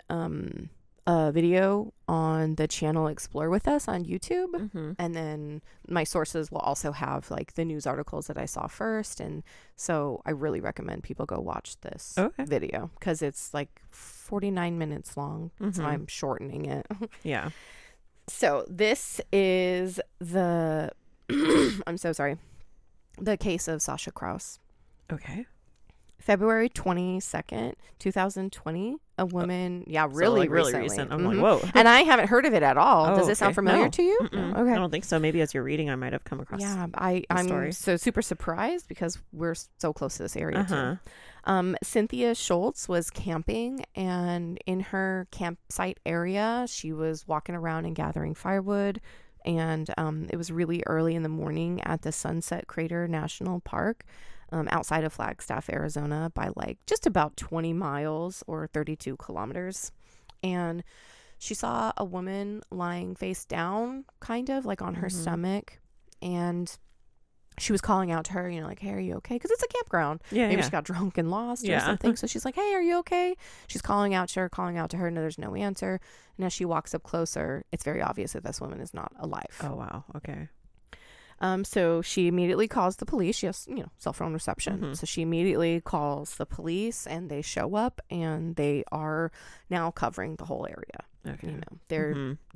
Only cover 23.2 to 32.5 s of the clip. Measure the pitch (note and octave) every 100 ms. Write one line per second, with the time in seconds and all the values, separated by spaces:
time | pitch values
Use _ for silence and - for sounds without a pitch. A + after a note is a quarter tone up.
23.2 | F#3+ G3+ G#3+ F3 - D#3 - C#3 - -
24.2 | - - - - _ _ _ - - D#3
25.2 | - E3+ B3 - _ _ - - _ -
26.2 | - G3+ G#3+ A3 A#3 - F#3 F3+ F3+ F#3
27.2 | - D#3 - - A3+ - - - F#3+ F#3+
28.2 | F#3+ F#3+ F#3+ - - E3+ A3 D4+ _ -
29.2 | F#3 F3 F3 F3+ F3+ F3+ - D#3 D3+ C#3+
30.2 | G3 A3+ E3 E3 C#3+ - C#3+ C#3+ C#3 D#3+
31.2 | F3+ G3 G#3+ D3 - - A#3 B3 D#4+ B3
32.2 | G3 A#3+ C#4+